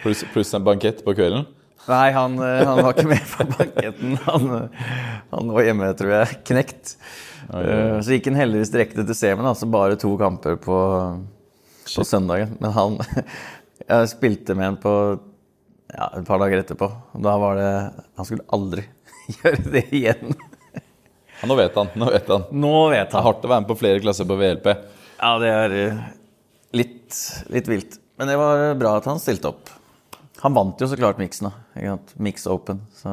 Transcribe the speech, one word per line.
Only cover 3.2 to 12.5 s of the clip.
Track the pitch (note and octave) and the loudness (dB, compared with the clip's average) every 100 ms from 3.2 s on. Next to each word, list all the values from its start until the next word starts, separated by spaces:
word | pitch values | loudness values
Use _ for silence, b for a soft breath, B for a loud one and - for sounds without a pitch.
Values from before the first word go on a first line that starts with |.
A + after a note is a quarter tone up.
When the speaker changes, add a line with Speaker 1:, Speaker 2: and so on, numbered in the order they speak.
| - | 0
Speaker 2:
på | - C#3+ | -2 -2
banketten. | C3+ E3+ - G#2+ A2 B2 C3 | 0 -2 -2 -4 -4 -4 -4
Han, | - D#3+ C3 A#2 | 0 0 0 -2
eh, | A#2+ B A#2 B2+ B2 A2 B | -6 B -8 -8 -8 -10 B
han | - A#2 | -6 -2
var | A2 A2+ | 2 4
hjemme, | G#2+ F#2+ | 2 0
tror | F#2 G2 G#2 | 0 2 2
jeg, | A2+ - - | 2 -2 -2
knekt. | B2+ C#3 - - - B B B D3+ C#3 | 0 0 -6 -18 -18 B B B -20 -12
Speaker 1:
Oi, | F2+ | -6
oi, | F2+ | -2
oi. | G#2+ | 0
Speaker 2:
Eh, | A2 G#2+ | 0 0
så | G#2 C3 | 0 0
gikk | C3+ | 2
han | C#3 | 0
heldigvis | C3 G#2+ G#2+ | 2 2 0
direkte | A#2+ A2 - G#2 | 0 0 0 -4
til | A2 | 0
semen, | G#2+ G2 C3 | 0 2 0
altså | A2 A#2 | -2 0
bare | A2 G2 G2+ | 2 2 2
to | G#2+ G2+ | 0 0
kamper | G2+ F2+ D2 E2+ | 0 0 -4 -4
på, | - F#2 F#2+ F#2 F#2 F2 G2 - _ b b b | 0 0 2 0 -2 -6 -12 -18 _ b b b
på | - | -12
Speaker 1:
Shit. | - G2+ | -6 -2
Speaker 2:
søndagen. | G#2 F#2 F2+ G#2+ | 0 0 0 -2